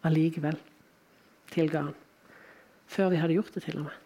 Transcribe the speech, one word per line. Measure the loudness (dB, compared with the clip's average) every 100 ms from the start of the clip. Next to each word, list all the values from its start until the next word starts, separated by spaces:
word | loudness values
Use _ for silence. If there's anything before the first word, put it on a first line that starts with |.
Allikevel | 2 2 2 0 -4 -6 -12 _ _ _ _ _ _ _ -8
tilga | 0 0 0 -6
han. | -10 -20 _ _ -20 -20 -20 -20 _ _
Før | 0 2
vi | 4
hadde | 2 2
gjort | 0
det | -8
til | -8 -8
og | -8
med. | -12